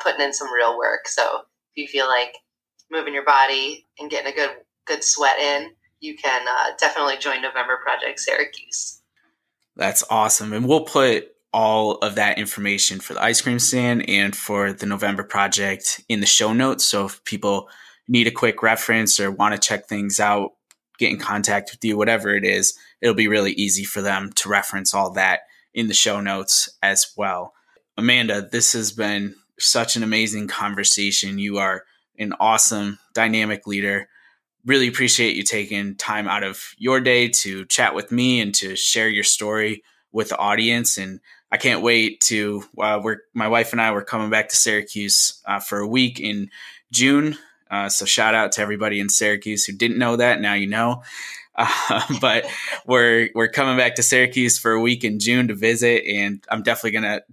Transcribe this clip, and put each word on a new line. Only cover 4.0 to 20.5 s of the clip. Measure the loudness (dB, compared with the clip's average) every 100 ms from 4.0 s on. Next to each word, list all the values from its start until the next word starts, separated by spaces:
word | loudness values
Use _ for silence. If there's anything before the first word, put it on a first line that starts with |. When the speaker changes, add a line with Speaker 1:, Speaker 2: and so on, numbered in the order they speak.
| -8
Speaker 1:
getting | -6 -6
a |
good, | -4 -4 -6 _ _ -8
good | -4
sweat | -2 0 2 2
in, | 0 -2 -6 -16 _ _
you | -16 -6
can, | -4 -2 -2
uh, | -2 -2 0
definitely | -2 0 -2 -2
join | -4 -4
November | -4 -4 -4 -4
Project | -4 -4 -6 -6
Syracuse. | -2 -2 -2 -8 -12 -10 -10 -14 _ _ _ _ _ _ _ -4
Speaker 2:
That's | -2 0 0
awesome. | 2 2 0 -2
And | -2 2
we'll | 2
put | 2 2 4 2 -2 _ _
all | 0 2 2 2 0
of | -2
that | 0 0 0
information | -4 -4 -2 0 0 -2
for | -8
the | -2
ice | 2 2
cream | 0 0
stand | 2 2 2 0 2
and | 2 2
for | -2 -4 -2 -2
the | -4 -4
November | -2 -2 -4
Project | -2 0 0 0 -2 -4 -4 -6 -4
in | -2
the | 2
show | 2 2
notes. | 2 0 0
So | 0 0
if | -2 -6
people | -8 -4 -2 -2 -4 -16 -20 _ 0
need | 4 4
a |
quick | 4 0 4
reference | 2 2 2 2 2 2
or | 0
want | 0 0
to | 2
check | -2 -2 -6
things | -6 -4 0
out, | 2 2 -2